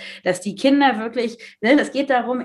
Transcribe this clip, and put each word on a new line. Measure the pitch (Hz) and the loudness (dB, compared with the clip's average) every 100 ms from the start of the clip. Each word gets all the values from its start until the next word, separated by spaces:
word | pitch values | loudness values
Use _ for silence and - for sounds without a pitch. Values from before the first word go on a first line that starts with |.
| - - | -20 -8
dass | - 180 | -4 -4
die | 202 | -4
Kinder | 196 269 285 277 214 | -2 2 4 2 0
wirklich, | 226 240 226 - - - | -6 -6 -6 -8 -20 -4
ne, | 220 285 | 2 4
das | 226 | 2
geht | 262 269 | -2 0
darum, | 247 226 254 | 0 0 -4